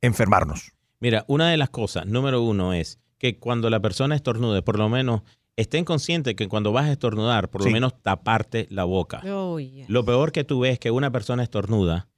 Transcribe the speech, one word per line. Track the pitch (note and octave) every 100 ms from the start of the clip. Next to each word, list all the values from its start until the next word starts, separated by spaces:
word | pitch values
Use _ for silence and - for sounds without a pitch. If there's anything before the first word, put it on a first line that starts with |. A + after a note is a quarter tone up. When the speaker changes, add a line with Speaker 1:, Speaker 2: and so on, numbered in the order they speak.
Speaker 1:
enfermarnos? | B2 G#2+ G#2 G2 D#2+ D2+ - _ _ -
Speaker 2:
Mira, | A#2+ A2 -
una | C#3+ E3
de | E3
las | C3+
cosas, | - G#2+ - F2+
número | A#2 C3+ B2+
uno, | A#2 G2+ F#2
es | F2+ D#2+ - _ _
que | B2+ G#2
cuando | A#2 A#2+ A2+
la | A2+
persona | G#2+ - C3+ D3+
estornude, | C3 A2+ A#2+ G2
por | - G#2+
lo | G#2+
menos | B2 C3 A2+ - _ _ -
estén | A2 D#3
conscientes | F3 D#3+ - E3+ C3 G2+
que | G#2
cuando | G#2+ G#2
vas | A2+ D3+
a |
estornudar, | C#3 A#2+ G#2+ A2 A#2 F#2
por | -
lo | G2
Speaker 1:
Sí. |
Speaker 2:
menos | A2 B2+ -
taparte | - F#2+ - A2 A2+ A2+ -
la | F#2+ F2+
boca. | F#2 E2+ - F#3+
Speaker 3:
Oh, | G3 F#3 E3
yes. | C3 C3+ C3
Speaker 2:
Lo | A2+ A2+
peor | B2 D#3
que | D#3
tú | C#3+ C3+
ves | B2+
es | B2
que | A#2
una | A#2+ C#3
persona | A#2+ G#2+ B2
estornuda | A#2+ G#2+ F#2+ A2 F2+ E2 -